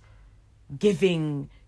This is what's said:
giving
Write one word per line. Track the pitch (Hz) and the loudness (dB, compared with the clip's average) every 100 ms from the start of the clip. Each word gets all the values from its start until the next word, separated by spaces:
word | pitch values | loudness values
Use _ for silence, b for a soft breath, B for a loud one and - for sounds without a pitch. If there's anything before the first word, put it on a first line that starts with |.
| b b b b _ _ - 139 | b b b b _ _ -18 0
giving | 208 170 190 165 151 143 139 b | 0 2 2 2 -2 -4 -8 b